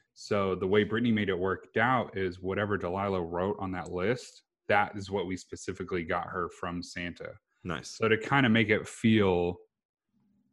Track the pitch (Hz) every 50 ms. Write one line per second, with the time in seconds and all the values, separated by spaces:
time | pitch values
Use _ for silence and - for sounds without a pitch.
0 | _ _ _ - - - 107 101 98 95 92 87 98 92 101 107 104 107 107 113
1 | 123 120 110 107 101 98 92 87 92 95 92 - - - - 110 113 127 131 120
2 | 104 - - 98 95 90 87 92 90 95 95 98 107 101 104 90 92 87 90 98
3 | 101 101 95 92 85 82 85 87 92 101 - - 92 92 92 90 - 87 87 90
4 | 90 107 127 123 - - - - _ _ _ _ _ - 104 101 101 - - 104
5 | 98 95 95 101 87 92 92 87 - - 92 - - - 90 - 92 90 98 90
6 | 82 80 87 87 82 80 92 92 87 82 - - 92 87 87 87 85 - - 90
7 | 87 87 85 - - - - - _ _ _ _ - 90 80 65 - - - -
8 | 113 110 110 107 - - 139 139 131 113 110 117 110 104 107 90 - - - -
9 | - 113 113 107 101 95 90 87 87 87 90 - - _ _ _ _ _ _ _
10 | _ _ _ _ _ _ _ _ _ _